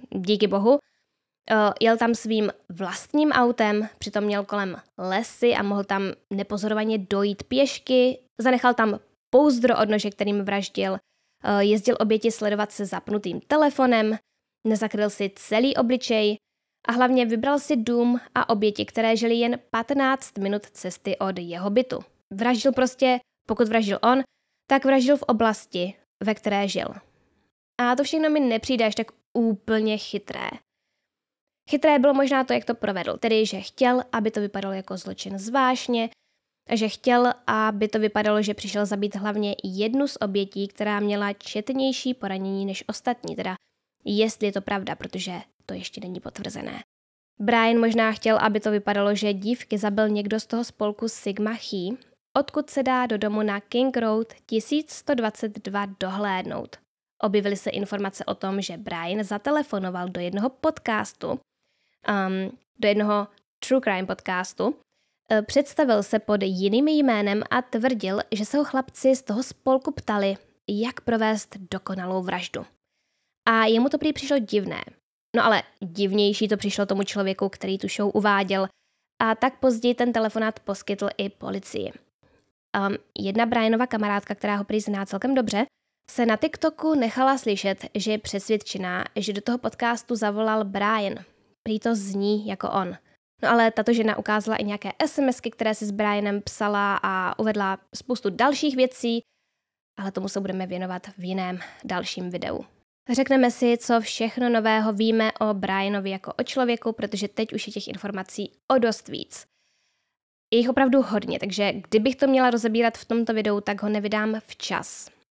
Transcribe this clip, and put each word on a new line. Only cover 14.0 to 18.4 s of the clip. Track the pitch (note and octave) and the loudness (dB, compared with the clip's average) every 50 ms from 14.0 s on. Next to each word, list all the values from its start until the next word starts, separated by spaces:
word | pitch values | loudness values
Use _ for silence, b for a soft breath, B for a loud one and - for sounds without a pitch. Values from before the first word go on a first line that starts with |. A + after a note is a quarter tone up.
| G#3+ G#3+ A3 G#3+ - _ _ _ _ _ _ _ _ | 2 2 -2 -4 -8 _ _ _ _ _ _ _ _
nezakryl | A3 A3 G3+ A3 G#3 - G#3 G#3+ G#3 | 0 0 0 0 -2 0 0 0 0
si | G#3 - G3+ G3 G3 | 0 -2 -4 -4 -4
celý | - - - G#3+ A3 B3 C#4 - | -8 -6 0 2 2 2 2 2
obličej | - B3+ A3+ B3+ A#3+ - - A#3 A3 G#3+ G#3 G#3 - - _ _ _ _ _ _ _ - - | 2 2 2 2 0 0 0 2 2 2 2 0 -2 -8 _ _ _ _ _ _ _ -4 -2
a | A#3 | 2
hlavně | A#3+ B3+ B3 C4 B3+ A#3+ | 2 4 4 6 4 4
vybral | A3 A#3 A3+ A#3+ C#4 C#4+ C#4+ | 4 2 0 2 2 2 2
si | - - D4+ | 2 0 0
dům | A#3+ A3 A#3+ A#3+ A#3+ A#3+ A#3+ A#3+ A#3+ - - _ | 0 2 2 2 2 4 4 2 0 -2 -2 _
a | B3+ | -2